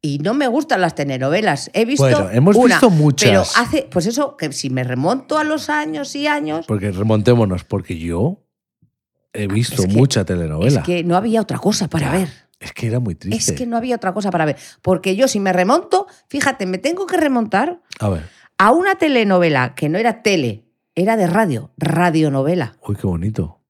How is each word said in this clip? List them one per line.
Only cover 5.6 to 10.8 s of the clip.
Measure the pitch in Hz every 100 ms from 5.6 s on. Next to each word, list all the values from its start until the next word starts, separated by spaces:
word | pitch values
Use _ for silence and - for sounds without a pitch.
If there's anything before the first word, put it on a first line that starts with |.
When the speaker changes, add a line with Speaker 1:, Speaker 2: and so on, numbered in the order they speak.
| 302
Speaker 1:
años | 302 302 311 277 285
y | 294
años | 294 302 320 330
Speaker 2:
Porque | 107 101
remontémonos, | 92 110 107 104 120 107 90
porque | - 98 90 85
yo | 82 85 131 196 _ _ _ _ _ _ _ _ _
he | - 104
visto | 104 120 -
Speaker 1:
Es | 95
que |
Speaker 2:
mucha | 104 135 - 92
telenovela. | 90 82 78 107 143